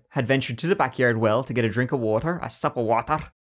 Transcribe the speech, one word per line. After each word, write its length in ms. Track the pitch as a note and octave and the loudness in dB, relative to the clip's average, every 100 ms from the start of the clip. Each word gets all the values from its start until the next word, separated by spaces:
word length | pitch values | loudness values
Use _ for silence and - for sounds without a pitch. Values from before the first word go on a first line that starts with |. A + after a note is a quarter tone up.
| _ | _
had 180 | D3 A#2 | -4 0
ventured 300 | C3+ - A2+ | 0 0 -4
to 80 | D#3+ | -2
the 80 | G3 | 0
backyard 420 | B2+ - B2 A2+ | 0 2 2 4
well 280 | A2 A2 C3+ | 2 2 0
to 80 | |
get 100 | B2 A2+ | 0 0
a 40 | |
drink 240 | G#2 B2 | 0 0
of 80 | C#3 | 0
water, 380 | A2 A2 D3+ F3 | 0 0 0 -4
a 60 | - | -4
sup 260 | - D3+ C3 | -4 -2 -2
of 80 | A2+ | 0
water, 340 | A#2 A#2 D3+ - _ | 0 0 -4 -4 _